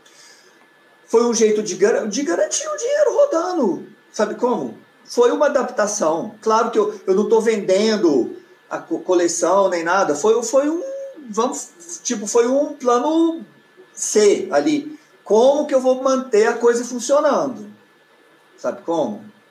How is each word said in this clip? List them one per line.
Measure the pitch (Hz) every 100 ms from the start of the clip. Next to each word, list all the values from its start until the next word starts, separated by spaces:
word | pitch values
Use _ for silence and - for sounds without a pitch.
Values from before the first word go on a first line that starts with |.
| _ _ - - _ _ _ _ _ _ -
Foi | 226 240
um |
jeito | 220 220 214
de | 202 165
gar-, | 208 - 214
de | 208
garantir | 294 339 622 - 622
o | 587
dinheiro | 480 587 587 523
rodando. | 571 330 359 349 220 - - - _
Sabe | - 202 214
como? | 247 208 123 - _ _
Foi | - - 240
uma | - 294
adaptação. | 269 233 - 202 - 165 160 - -
Claro | 220 220 226
que | 226
eu, | 202 - -
eu |
não | 190 208
tô | 220
vendendo | 220 214 175 190 220 208 175 135 - - - _ -
a | 151
co-, | - 165
coleção | - 180 170 - 170 196 190
nem | 175
nada. | 165 190 185 -
Foi, | 214 226
foi | 226 269 294
um, | 339 539 539 - 339 254
vamos, | 202 254 - - - - -
tipo, | - 226 208
foi | 233 240
um | 269 294
plano | 285 247 240 294 320 330 330 202 _ _ _ -
C | - - 214 208 - -
ali. | - - 294 - - _ _ -
Como | 214 262 294 -
que | 262
eu |
vou | 254 254
manter | 269 262 - 208 233
a |
coisa | 233 233 233 247
funcionando? | 247 220 285 302 214 143 107 - - _ _ _ _ _ _ _ _
Sabe | 127 -
como? | - 165 123 104 - - _